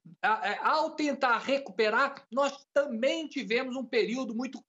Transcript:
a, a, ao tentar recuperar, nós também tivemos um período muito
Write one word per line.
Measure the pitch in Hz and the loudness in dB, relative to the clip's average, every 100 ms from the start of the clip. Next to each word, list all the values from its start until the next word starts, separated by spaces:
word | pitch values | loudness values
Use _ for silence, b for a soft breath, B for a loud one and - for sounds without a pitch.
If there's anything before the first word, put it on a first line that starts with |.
| 160 - | -20 -2
a, | 196 | 0
a, | 220 208 202 226 | 0 0 0 2
ao | 302 311 311 | 2 2 0
tentar | 302 277 262 226 | -2 2 2 2
recuperar, | 233 277 277 190 220 226 277 277 - | 2 -2 -2 0 2 4 2 -2 -6
nós | 247 277 277 - | 0 0 -2 -2
também | 285 277 220 262 330 302 | 0 0 0 0 0 -4
tivemos | 285 196 233 262 254 | -6 -2 -2 -2 -6
um | 254 | -2
período | 240 185 247 254 226 | 0 0 -2 -4 -6
muito | 262 - | -6 -10